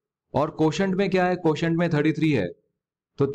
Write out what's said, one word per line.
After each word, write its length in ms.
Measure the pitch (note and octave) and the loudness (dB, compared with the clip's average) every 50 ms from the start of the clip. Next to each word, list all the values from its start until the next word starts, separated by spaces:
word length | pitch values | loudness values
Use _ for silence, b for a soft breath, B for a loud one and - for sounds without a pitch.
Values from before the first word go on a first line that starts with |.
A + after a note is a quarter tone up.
| _ _ _ _ _ _ - | _ _ _ _ _ _ -4
और 180 | B2+ D3+ D3+ | -2 -2 -2
कोशंट 440 | - - D#3 D#3 C#3+ F#3+ G3 G3 F#3 | 0 0 0 0 0 0 -2 -2 0
में 140 | F3+ G3+ F#3+ | 0 0 0
क्या 160 | F#3+ F#3 F3+ | 0 0 2
है? 100 | F3+ F3+ F3 | 0 0 0
कोशंट 400 | F3+ D#3+ D#3 C#3+ E3+ E3 E3 E3 | 0 0 0 0 0 0 0 0
में 120 | F3 E3 | 0 0
थर्टी 240 | D3 D3 D3+ D#3+ D#3 | 0 0 0 0 0
थ्री 180 | D#3 D#3 D3+ | 0 0 0
है, 160 | C#3+ A2+ F#2 F2 - _ _ _ _ _ _ _ _ _ _ _ _ - | 2 0 0 -2 -6 _ _ _ _ _ _ _ _ _ _ _ _ -2
तो 80 | C#3 C3+ C#3 | -2 0 2